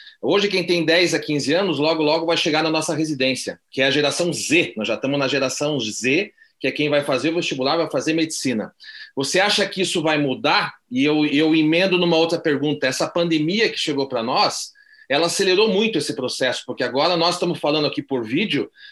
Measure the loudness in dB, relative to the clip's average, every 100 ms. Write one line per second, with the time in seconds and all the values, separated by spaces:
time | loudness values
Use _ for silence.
0 | -20 -8 0 2 2 0 0 0 4 4
1 | 4 0 0 -2 2 0 2 0 0 2
2 | 2 2 2 0 2 0 0 0 -2 -2
3 | -2 0 0 -2 -6 -10 _ 0 2 2
4 | 0 0 -2 -2 0 2 2 -2 -4 -2
5 | -2 0 0 0 -2 -2 -2 -2 -4 -4
6 | 0 0 -2 _ _ _ -6 -2 0 0
7 | 0 0 0 0 -2 -2 0 0 0 -2
8 | 0 0 -2 -2 -4 -2 -4 _ -20 -18
9 | -12 -6 -2 2 2 2 -2 -2 -2 0
10 | 0 0 0 -2 0 0 -2 -8 -8 -2
11 | 2 2 2 2 4 4 4 4 2 2
12 | 2 2 2 0 0 0 0 0 -2 0
13 | -2 0 0 0 0 2 0 0 -2 -2
14 | -2 -2 -2 2 0 0 -10 _ _ -20
15 | -2 0 0 2 2 4 4 2 0 0
16 | -4 -4 -6 -2 -2 -2 -8 -4 -2 0
17 | 0 2 0 0 -2 -2 -2 0 -2 -4
18 | -4 -4 -2 -2 -2 -2 -4 _ -20